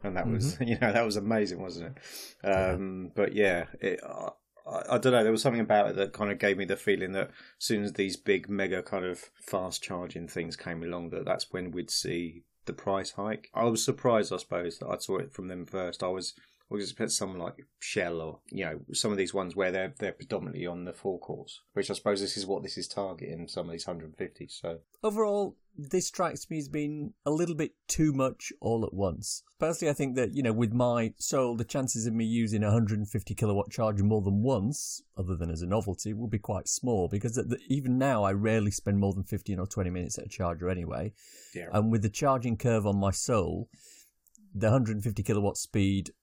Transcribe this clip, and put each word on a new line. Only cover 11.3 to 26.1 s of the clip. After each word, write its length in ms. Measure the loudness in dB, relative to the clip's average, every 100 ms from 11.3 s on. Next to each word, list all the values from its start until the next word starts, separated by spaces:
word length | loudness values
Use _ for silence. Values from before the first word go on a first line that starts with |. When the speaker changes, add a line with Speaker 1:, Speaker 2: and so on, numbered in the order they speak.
| -2 -2
Speaker 1:
when 180 | -6 -6
we'd 220 | -6 -4
see 520 | -4 -2 -4 -6 -10 _ _ -12
the 80 |
price 380 | -6 -2 -2 -2
hike. 380 | -6 -4 -4 -6
I 100 | 0
was 180 | 2 2
surprised, 520 | 0 0 4 4 2
I 40 | -4
suppose, 400 | -4 -4 -4 -6
that 100 | -6
I 80 | -6
saw 220 | -2 -2
it 120 | -2
from 160 | -10 -10
them 180 | -10 -8
first. 380 | -6 -6 -4
I 60 | -4
was, 240 | -4 -6 -12 _ _ _
I 40 |
was 100 | -6
expecting 280 | -6 -4 -2
someone 280 | -2 -4 -6
like 260 | -8 -10 -20 _
Shell 400 | -4 -2 -2 -2
or, 200 | -6 -10 -12
you 160 | -6 -6
know, 140 | -6 -6
some 220 | -2 0
of 40 | 0
these 160 | 0
ones 220 | 0 -2 0
where 160 | 0
they're, 220 | 0 -4 -4
they're 120 | -6
predominantly 560 | -6 -6 -6 -4 -6 -6
on 160 | -6
the 80 | -10
forecourts, 680 | -6 -4 -4 -8 -12 -12 -18 _
which 180 | -4 -4
I 40 |
suppose 260 | -2 0 0
this 160 | -2 -4
is 100 | -4
what 180 | -4
this 140 | -4 -8
is 120 | -8
targeting, 580 | -6 -6 -6 -10 -10 -8
some 200 | -6 -6
of 40 |
these 140 | -6 -8
hundred 320 | -8 -10 -10
fifty, 320 | -10 -10 -16
so. 300 | -10 -8 -10 _ _
Speaker 2:
Overall, 540 | -4 0 0 2 -2 -6 _ -16
this 280 | -2 -2
strikes 420 | -2